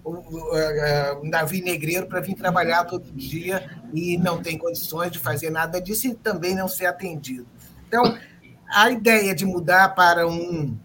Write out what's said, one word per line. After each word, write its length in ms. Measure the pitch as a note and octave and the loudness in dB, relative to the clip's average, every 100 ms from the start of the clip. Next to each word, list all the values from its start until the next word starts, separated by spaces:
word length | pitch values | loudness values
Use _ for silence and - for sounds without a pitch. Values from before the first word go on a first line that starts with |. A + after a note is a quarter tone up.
o, 80 | D#3 | -10
o, 400 | E3+ - D#3+ D#3+ | -12 -12 -12 -4
a, 560 | E3 D#3 D3+ D3+ D3 C#3+ | -2 0 0 0 0 0
a, 100 | C#3+ | -4
o 60 | D3+ | -2
navio 400 | E3 D#3 F#3 F3+ | -2 -2 -4 -4
negreiro 400 | E3+ D3+ F3 F#3 | -4 -2 -4 -4
pra 160 | F3+ | -6
vir 140 | E3 F#3+ | -6 -4
trabalhar 500 | F#3 F3+ E3 E3+ E3+ | 0 2 2 0 0
todo 260 | F3+ - | -4 -10
dia 580 | C3+ C3 D#3 F3 F#3+ F#3 - - | -12 -10 -8 -4 -6 -6 -16 -8
e 260 | D#3 F3 F3 | -6 -2 0
não 240 | F3+ E3+ | 0 0
tem 160 | E3+ D#3+ | -6 -6
condições 540 | E3+ E3 - D#3 F3 | -4 -6 -8 -4 -6
de 80 | F3 | -4
fazer 300 | - D#3 D#3+ | -4 -4 -4
nada 320 | D#3+ D#3+ F3+ | -2 -2 -4
disso 260 | F3+ G#3 C4 | -4 -4 -4
e 60 | |
também 420 | A3+ A3 F#3 F3 F#3+ | -4 -4 -2 -2 -2
não 140 | F#3+ | -2
ser 160 | - F3+ | -2 -2
atendido. 640 | F3+ F#3 D#3 C#3 B2+ A#2+ - - - - | -2 -8 -10 -10 -12 -12 -20 -20 -20 -2
Então, 300 | A3+ A#3+ A3+ - - - - - | 2 2 2 -12 -20 -20 -20 -2
a 200 | G3+ A3 | 4 6
ideia 420 | B3 A3 A3 G3+ | 6 4 4 4
de 120 | F3+ G3 | 0 0
mudar 480 | F3+ D#3+ F3+ F#3+ F#3+ | -2 4 6 6 8
para 320 | F3 E3+ E3+ | 6 6 2
um 500 | E3+ F3 E3+ C#3+ A2 | 0 -4 -4 -4 -6